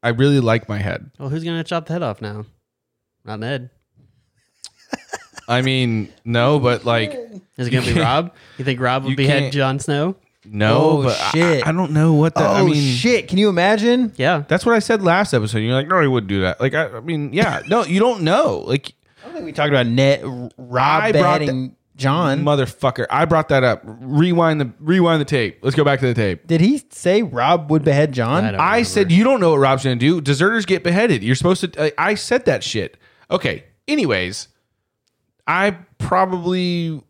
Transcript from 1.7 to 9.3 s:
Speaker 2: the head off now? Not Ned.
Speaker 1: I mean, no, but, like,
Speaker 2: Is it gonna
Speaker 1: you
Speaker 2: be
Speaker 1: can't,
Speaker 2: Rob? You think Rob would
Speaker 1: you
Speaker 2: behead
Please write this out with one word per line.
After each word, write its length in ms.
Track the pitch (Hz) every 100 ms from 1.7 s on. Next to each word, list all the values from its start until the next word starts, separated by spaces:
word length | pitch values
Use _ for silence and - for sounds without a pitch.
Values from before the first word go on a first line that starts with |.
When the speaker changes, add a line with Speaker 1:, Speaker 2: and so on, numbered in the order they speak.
| 170 156
Speaker 2:
the 60 |
head 80 | 165
off 180 | 147 101
now? 240 | 107 107 107 _ _ _ _ _ _ _
Not 160 | - 107
Ned. 300 | 113 139 123 _ _ _ _ _ _ _ _ _ - _ _ - - - - - -
Speaker 1:
I 140 | 123
mean, 500 | 131 131 123 113 104 _
no, 340 | 117 117 120 151
but, 280 | 123 120 120
like, 260 | 117 110 247 - - _ -
Speaker 2:
Is 80 | 123
it 40 |
gonna 120 | 127
Speaker 1:
you 40 | 123
Speaker 2:
be 60 |
Speaker 1:
can't, 40 | 170
Speaker 2:
Rob? 360 | 160 139 170 _ - -
You 80 |
think 160 | 135 123
Rob 220 | 127 131
would 60 | 135
Speaker 1:
you 60 | 135
Speaker 2:
behead 260 | 135